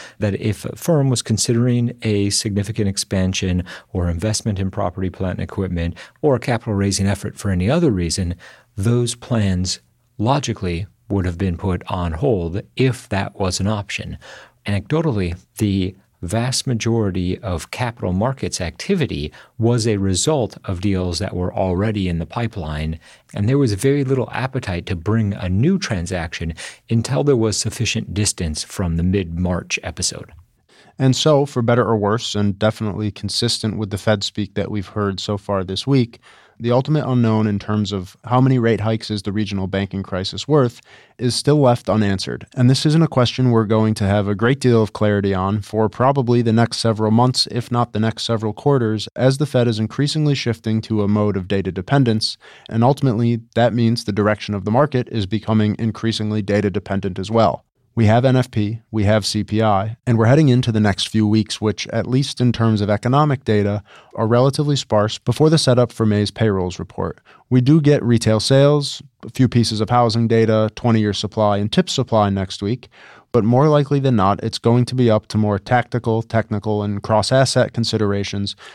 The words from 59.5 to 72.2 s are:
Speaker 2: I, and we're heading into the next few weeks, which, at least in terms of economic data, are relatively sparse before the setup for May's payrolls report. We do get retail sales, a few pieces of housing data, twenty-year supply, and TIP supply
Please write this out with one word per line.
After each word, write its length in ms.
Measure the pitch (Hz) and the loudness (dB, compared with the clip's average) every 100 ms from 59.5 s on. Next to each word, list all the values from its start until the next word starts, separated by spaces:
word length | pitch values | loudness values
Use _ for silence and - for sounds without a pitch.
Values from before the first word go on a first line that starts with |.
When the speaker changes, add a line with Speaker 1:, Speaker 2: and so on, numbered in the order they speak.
| 107 | 0
Speaker 2:
I, 340 | 110 98 107 113 - | 2 2 -2 -6 0
and 120 | 113 | 2
we're 80 | 113 | 4
heading 240 | 151 151 | 6 4
into 200 | 123 127 | 4 2
the 120 | 110 | 2
next 260 | 107 98 - | 2 0 -2
few 180 | 113 104 | 0 2
weeks, 360 | 110 101 - | 2 0 -2
which, 260 | 107 101 - | -4 -4 -6
at 140 | 113 107 | -6 -2
least 340 | 127 135 - | -2 -2 0
in 100 | 123 | 0
terms 300 | 113 117 107 | 2 2 2
of 80 | 104 | 2
economic 560 | 101 120 139 151 139 - | 0 2 2 2 0 0
data, 380 | 104 101 104 - - - - | 0 2 -2 -8 -20 -14 -4
are 120 | 110 | 2
relatively 480 | 120 135 139 147 139 | 4 4 2 -2 -2
sparse 420 | - 110 107 - | 0 2 2 -2
before 320 | - 117 156 | -2 2 4
the 80 | 160 | 4
setup 360 | - 123 120 | 4 4 2
for 120 | - 110 | 2 2
May's 240 | 101 104 | 2 0
payrolls 480 | - 110 95 90 87 | 0 0 0 -2 -6
report. 440 | 92 - 90 - _ - - | -10 -6 -6 -8 _ -16 0
We 120 | 127 | 2
do 180 | 123 160 | 6 4
get 240 | 143 143 | 6 2
retail 380 | 117 117 110 110 | 4 2 4 2
sales, 600 | - 135 143 147 139 - - - | 4 4 6 4 -2 -10 -18 -20
a 60 | - | -10
few 180 | - 127 | 0 2
pieces 320 | 120 110 107 | 4 2 0
of 100 | 107 | 0
housing 380 | 123 120 113 117 | 2 2 2 2
data, 420 | 113 110 110 107 - | 2 4 4 2 0
twenty-year 380 | 120 113 107 | 2 2 2
supply, 440 | 98 101 - 104 101 | -2 -4 0 2 2
and 120 | 104 | 0
TIP 180 | - 180 | 0 0
supply 400 | - 123 110 | -2 0 2